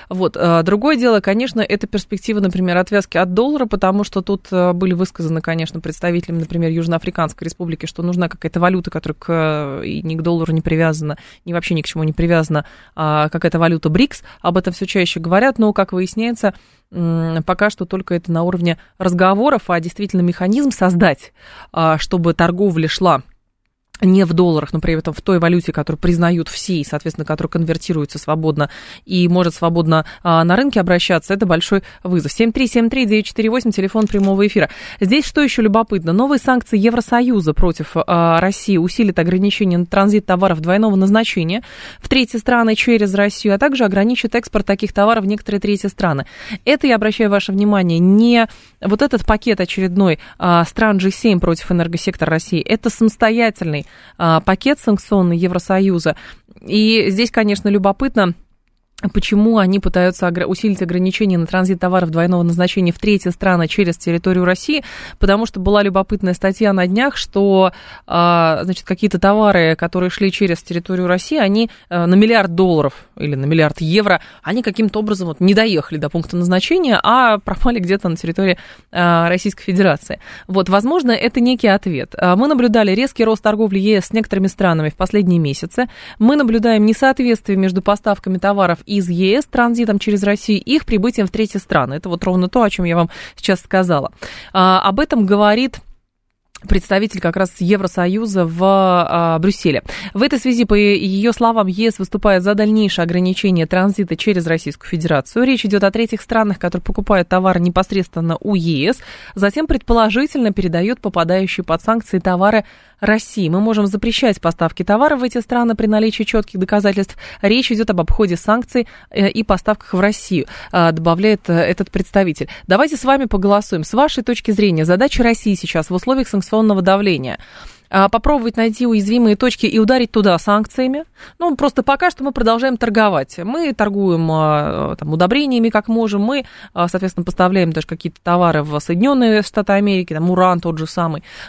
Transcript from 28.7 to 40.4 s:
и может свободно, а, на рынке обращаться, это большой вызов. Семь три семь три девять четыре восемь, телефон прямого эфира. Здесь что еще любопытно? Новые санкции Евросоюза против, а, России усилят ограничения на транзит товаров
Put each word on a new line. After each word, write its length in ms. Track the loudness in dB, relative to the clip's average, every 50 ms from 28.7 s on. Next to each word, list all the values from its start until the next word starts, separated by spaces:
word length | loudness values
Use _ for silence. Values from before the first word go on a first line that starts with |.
| -6 -10 -20 -20 -20 -20 _
и 240 | -4 0 2 2 2
может 240 | 4 2 2 0 -2
свободно, 540 | -2 -2 -2 0 0 2 2 2 0 0 -2 -8 -6 -2
а, 200 | 2 2 4 4
на 140 | 4 2
рынке 240 | 2 2 2 2 0
обращаться, 540 | 0 2 2 0 0 0 0 -2 0 -2 -2
это 100 | -2 0
большой 380 | 0 0 0 0 0 -2 -2 -2 -4 -14 -12 -6
вызов. 300 | -2 -2 -2 -2 -2 0
Семь 180 | 0 0 0
три 160 | 2 0 0
семь 220 | 0 2 2 2 2
три 160 | 0 0 0
девять 220 | 2 2 2 0
четыре 240 | -2 -2 -2 -2 0
восемь, 220 | 0 0 -2 -2 0
телефон 340 | 0 -2 -2 0 0 0
прямого 400 | 0 0 0 2 2 2 2 2
эфира. 240 | 2 2 2 0 0 -2 -8 -18 -16 -8 -2
Здесь 260 | 0 2 2 2 0
что 160 | 0 0 0 0
еще 180 | 2 2 2
любопытно? 540 | 2 2 2 2 0 0 -2 -4 -2 0 0
Новые 240 | 2 2 2 0 0
санкции 400 | 0 0 0 0 0 -2 0 2
Евросоюза 760 | 2 2 2 0 -2 0 0 0 2 2 0 0 0 0 2
против, 380 | 2 2 2 2 -2 -6 -6 -4
а, 460 | -4 -2 0 0 2 2 2 2 2
России 380 | 2 0 -2 -2 -2 0 0 2
усилят 400 | 0 0 0 0 0 0 2 0
ограничения 580 | 0 0 2 0 0 0 0 0 0 0 0
на 80 | 0 0
транзит 400 | 0 2 2 2 4 2 2 2
товаров 360 | 0 0 2